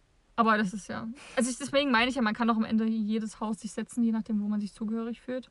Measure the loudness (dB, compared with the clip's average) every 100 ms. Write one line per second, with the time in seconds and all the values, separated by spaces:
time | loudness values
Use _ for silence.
0 | _ _ _ 2 4 4 2 -2 -8 -8
1 | -8 -10 -6 0 0 -2 -2 2 4 4
2 | 4 2 0 2 2 2 2 2 2 0
3 | 0 -2 -2 -6 -6 -6 -6 -8 -6 0
4 | 2 2 0 -2 0 -2 -4 -6 -4 -4
5 | -4 -8 -8 -8 -8